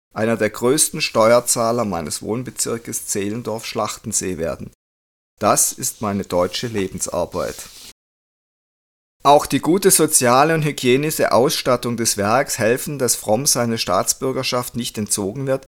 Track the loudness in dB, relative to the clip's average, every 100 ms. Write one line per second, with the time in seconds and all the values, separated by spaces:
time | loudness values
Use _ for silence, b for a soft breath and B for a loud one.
0 | _ -4 -2 0 0 0 2 2 2 0
1 | -2 2 6 4 2 0 0 0 -2 -4
2 | -4 -8 -4 -6 -6 -6 -6 -4 -6 -10
3 | -6 -4 -4 -4 -6 -8 -6 -4 -4 -6
4 | -6 -4 -4 -4 -4 -6 -12 _ _ _
5 | _ _ _ _ 2 2 0 -2 -10 -6
6 | -4 -4 -2 0 0 -2 -6 -4 -4 -6
7 | -6 -4 -4 -4 -6 -8 -14 -18 -20 -20
8 | _ _ _ _ _ _ _ _ _ _
9 | _ _ 4 4 4 -2 2 4 4 4
10 | 4 2 4 4 4 2 0 0 2 4
11 | 2 0 2 4 4 0 0 0 0 -2
12 | -2 0 2 2 0 0 2 2 -2 -2
13 | -2 -2 0 0 2 0 0 -2 0 0
14 | 0 -2 -2 -4 -2 -4 -4 -6 -6 -6
15 | -4 -2 -4 -4 -4 -4 -4